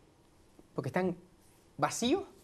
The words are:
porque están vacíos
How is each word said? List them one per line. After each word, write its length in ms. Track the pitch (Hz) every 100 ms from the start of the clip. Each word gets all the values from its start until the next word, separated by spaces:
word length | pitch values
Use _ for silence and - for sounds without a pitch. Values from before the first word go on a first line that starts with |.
| - _ - - - - -
porque 140 | - 135
están 260 | 185 185 180 - - - - - -
vacíos 460 | 147 - 240 381 - -